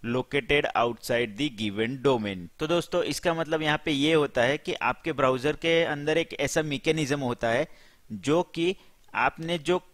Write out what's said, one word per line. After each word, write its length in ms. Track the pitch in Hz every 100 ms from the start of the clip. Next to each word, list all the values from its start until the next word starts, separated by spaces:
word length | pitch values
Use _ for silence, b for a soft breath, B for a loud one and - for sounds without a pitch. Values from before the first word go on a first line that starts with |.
| 113
located 560 | 123 127 143 120 143 147 -
outside 520 | 120 113 - 120 120 101
the 80 | 147 110
given 280 | 110 101 113 135 131
domain। 320 | 127 104 95 85 -
तो 80 | 156
दोस्तों 360 | 170 160 180
इसका 320 | - 147 180
मतलब 280 | 165 160 160
यहाँ 200 | 156 151
पे 60 | -
ये 240 | 143 143
होता 280 | 160 143 -
है 160 | 120 147
कि 160 | -
आपके 380 | 156 117 127 -
ब्राउज़र 400 | 151 135 131 131
के 320 | 147 165 165
अंदर 340 | 165 143 147 156
एक 220 | 165 -
ऐसा 220 | 139 -
मैकेनिज्म 580 | 156 139 - 160 143 143
होता 280 | 131 120 117
है 200 | 117 156 b b b -
जो 300 | 107 92 160
कि 340 | 180 - 170 190 b b b
आपने 440 | - 127 - 160 170
जो 240 | 143 180 -